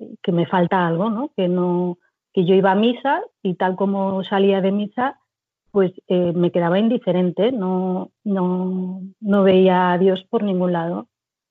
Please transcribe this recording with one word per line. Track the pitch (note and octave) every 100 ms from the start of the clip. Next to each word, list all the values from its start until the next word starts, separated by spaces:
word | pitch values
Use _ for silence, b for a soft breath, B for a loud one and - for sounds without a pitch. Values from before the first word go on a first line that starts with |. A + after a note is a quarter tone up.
| - -
que | -
me | E3+ D#3+
falta | F#3+ F3 F#3+ E3+
algo, | E3 A3
¿no? | G#3+ D4 -
Que | F3+
no, | F3+ F3+ F3 F3+ F3 _ _ _
que | - F3
yo |
iba | F#3+ F#3+
a | F#3+
misa | A3+ A#3+ C#4 D#4+ A4+ _
y | G3
tal | E3+ F#3 F#3
como | G3 G3 G3 F#3+
salía | F#3 G3 G3 G3
de | F#3+
misa, | G3+ G#3 - C4 - _ _ _ _ _
pues, | G3+ F#3 - -
eh, | F#3 F3
me | E3 F3
quedaba | F3+ E3+ F#3
indiferente, | A3+ A#3+ - F3+ F3+ E3+ G#3+
no, | C4 F#3 F#3 F#3 F#3 F#3+ _
no, | G#3 G3 F3+ F3+ F#3 F#3 F#3 F#3+ F#3+ -
no | G#3+ G3+
veía | G3 F#3 F#3 F3+ F3+
a | F3
Dios | F#3+ F#3 -
por | A#3
ningún | G#3 F#3 F3+
lado. | F3 E3+ F#3 A#3 _ _ _ _